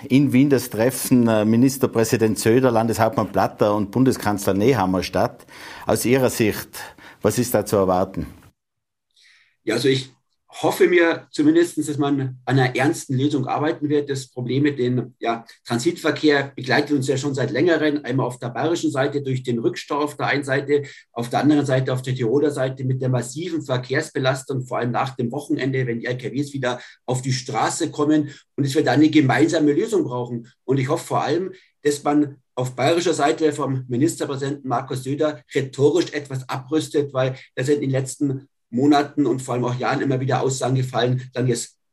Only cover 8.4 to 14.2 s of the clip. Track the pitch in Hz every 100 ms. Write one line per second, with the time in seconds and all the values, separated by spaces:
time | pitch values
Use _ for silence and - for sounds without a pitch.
8.4 | - _ _ _ _ _ _ _ _ _
9.4 | _ _ - 117 131 131 - _ _ _
10.4 | _ - 160 - 180 175 170 156 - -
11.4 | 151 165 170 - 147 139 143 143 131 -
12.4 | - 131 127 123 139 - - 127 147 147
13.4 | - 123 151 165 147 147 143 131